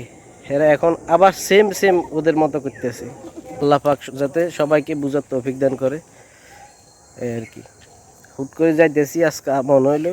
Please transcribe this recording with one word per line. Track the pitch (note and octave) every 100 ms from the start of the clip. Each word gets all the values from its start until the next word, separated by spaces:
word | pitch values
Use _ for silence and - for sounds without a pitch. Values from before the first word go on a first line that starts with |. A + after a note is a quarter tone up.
| A#2+ - - - -
এরা | C#3+ D3+ D3
এখন | E3+ E3+ - E3+
আবার | F#3+ - -
সেম | G3 G#3+ F#3
সেম | G3 F3+ E3 D#3
ওদের | D#3 D#3
মতো | D#3 D3 C3+
করতেছে। | - B2+ A#2+ A#2+ C3+ - - - -
আল্লাহ | C#3+ C#3+ D3
পাক | C#3 - C3+
যাতে | C#3 D#3 F3 D#3
সবাইকে | D3 D3+ C#3 D3+
বুঝার | C#3+ C#3+ -
তৌফিক | C3+ B2 C3
দান | C3+ C3
করে, | C3+ D3 - - - _ - - - _ _ _ _ -
এই | A#2+ A#2
আর | A2+
কি। | - - _ - - - _ - -
হুট | C3+ -
করে | E3 D#3
যাইতেছি, | D#3+ D3 C#3 D#3+ E3
আজকে | - - C#3 C3
মনে | C#3 C3
হইলো | D3 E3